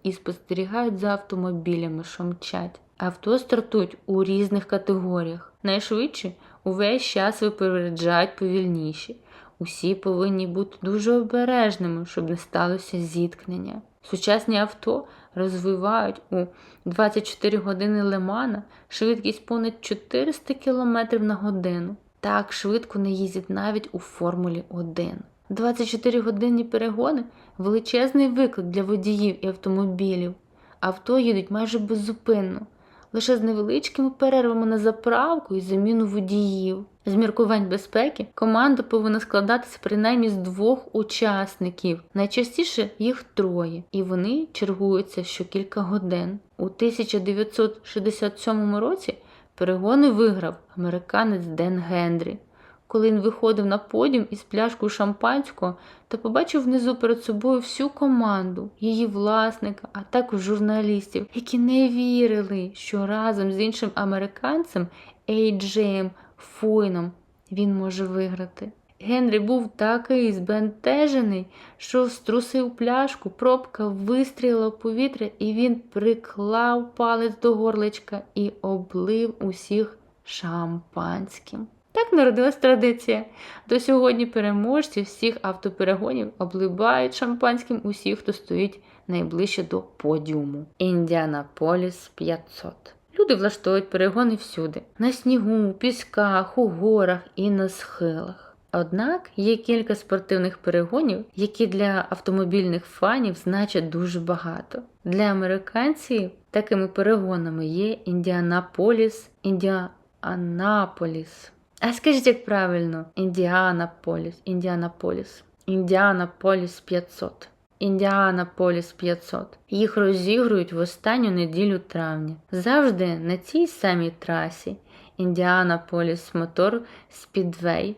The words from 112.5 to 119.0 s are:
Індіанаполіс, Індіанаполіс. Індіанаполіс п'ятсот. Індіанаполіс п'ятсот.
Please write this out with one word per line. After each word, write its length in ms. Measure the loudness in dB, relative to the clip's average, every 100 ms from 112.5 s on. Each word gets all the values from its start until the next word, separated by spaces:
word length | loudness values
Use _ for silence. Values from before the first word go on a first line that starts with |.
| 0 2 0 0 -4 -8
Індіанаполіс, 1300 | -2 -2 2 2 4 4 2 -2 -6 -4 -4 -4 -10
Індіанаполіс. 1000 | -6 -2 -2 -2 -4 -4 -4 -4 -6 -14 _ _ -2
Індіанаполіс 1120 | 0 4 6 6 4 -2 -2 0 2 0 -8
п'ятсот. 680 | -4 -4 -4 -10 -12 -12 -20 _ _ -4
Індіанаполіс 1120 | 0 2 4 4 4 2 -2 0 2 2 -4
п'ятсот. 640 | -4